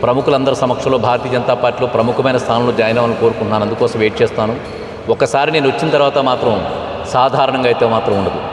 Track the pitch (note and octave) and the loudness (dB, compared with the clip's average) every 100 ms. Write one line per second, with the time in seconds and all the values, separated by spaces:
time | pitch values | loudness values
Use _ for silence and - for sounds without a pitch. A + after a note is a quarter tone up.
0 | B2 B2+ C#3 C#3 C3+ B2+ B2+ B2 C3+ C3 | 2 2 2 2 0 0 0 0 0 0
1 | A2 B2 B2+ B2+ A#2 B2 B2 - B2 A2 | 2 0 -2 -2 0 0 0 0 -2 0
2 | A#2 A#2 C3 B2+ - A#2 A#2+ A2+ A2 A#2 | 0 0 0 0 0 0 0 2 2 2
3 | A#2 A2 A2+ A2 G#2+ G#2+ G#2 A2+ B2 A#2 | 0 2 0 0 -2 -2 -2 0 -2 0
4 | G#2+ - A2+ - A2 B2 - - - - | -2 2 0 0 -2 -4 -8 -12 -12 -12
5 | - A2+ C3+ C#3 C#3+ D#3+ C3+ B2+ D#3+ C3+ | -4 0 0 0 0 2 0 0 0 2
6 | C#3+ C#3+ C3 B2 B2 G#2 F2 - - - | 2 2 0 0 0 0 -2 -6 -8 -8
7 | - - E3 E3 C3+ C3 B2 A#2 A#2 A2+ | -2 2 2 2 0 2 0 2 2 2
8 | A#2 G2+ F#2+ E2+ - | 0 0 0 -4 -8